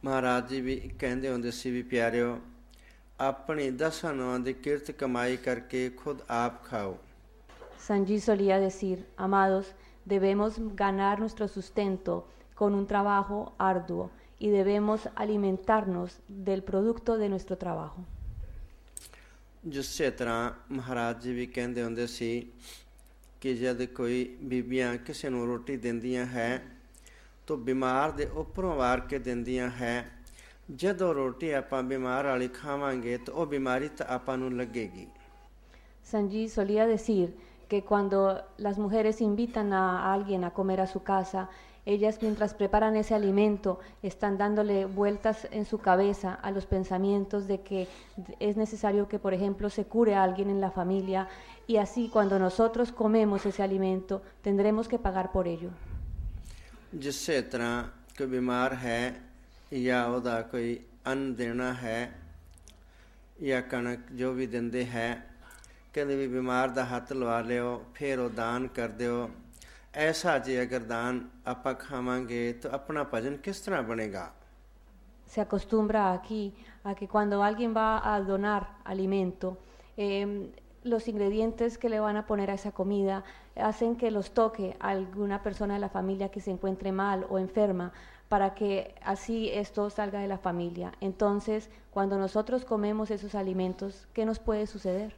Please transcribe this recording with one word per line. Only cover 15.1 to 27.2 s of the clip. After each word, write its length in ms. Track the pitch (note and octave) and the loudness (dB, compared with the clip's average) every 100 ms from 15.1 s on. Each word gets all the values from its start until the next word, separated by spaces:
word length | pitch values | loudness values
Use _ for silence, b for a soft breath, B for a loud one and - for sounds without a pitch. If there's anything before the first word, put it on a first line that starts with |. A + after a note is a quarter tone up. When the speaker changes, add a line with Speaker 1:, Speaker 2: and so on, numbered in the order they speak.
| - | -4
Speaker 2:
alimentarnos 920 | G#3+ G#3+ G3 F#3+ - A3 G3+ F3 F3+ - - G3 | 0 2 2 0 4 4 4 -2 -4 -10 -16 -6
del 200 | F#3+ F#3+ | -2 0
producto 540 | G3 F#3+ G#3+ A#3 - A3+ | 2 2 2 2 0 2
de 120 | G#3 | 2
nuestro 260 | F#3+ - F3+ | 0 -4 -6
trabajo।" 480 | F#3 E3 D#3 F3+ F3+ - - - - - - - - - - B B B B - E3+ | -4 -6 -6 -12 -12 -10 -10 -8 -10 -10 -14 -18 -20 -20 -20 B B B B -14 -8
Speaker 1:
ਜਿਸੇ 440 | C#3 C3 - D3 | -6 -6 0 0
ਤਰ੍ਹਾਂ 400 | - A#2+ A#2 A#2 - - | 0 -2 0 -2 -6 -8
ਮਹਾਰਾਜ 520 | C#3 B2 B2 A#2 A#2 | -8 -4 -2 0 -2
ਜੀ 100 | B2 | -4
ਵੀ 120 | B2 B2 | -4 -4
ਕਹਿੰਦੇ 380 | B2+ B2 A#2+ | -4 -4 -2
ਹੁੰਦੇ 240 | A#2 A2+ A#2+ | -4 -2 -4
ਸੀ 440 | - A#2 A#2+ A#2 - B B B B B B - - | -4 -4 -4 -6 -16 B B B B B B -20 -8
ਕਿ 140 | C3+ B2 | -4 -2
ਜਦ 280 | B2+ B2 | 0 -2
ਕੋਈ 540 | B2+ B2+ A#2+ B2+ B2 - | -4 -2 -2 0 -2 -6
ਬੀਬੀਆਂ 560 | C#3 B2+ A#2+ B2+ B2 A#2+ | -4 -2 0 0 0 -2
ਕਿਸੇ 320 | B2 D3+ D3+ | -8 -8 -4
ਨੂੰ 160 | B2+ A#2+ | -2 -2
ਰੋਟੀ 320 | A#2+ A#2+ C3+ | -4 -4 -4
ਦਿੰਦੀਆਂ 480 | A#2+ A#2 A#2+ B2+ B2 | -2 -2 -2 -2 -2
ਹੈ, 380 | B2 A#2 B2+ - - - B B B | -2 0 -2 -6 -20 -20 B B B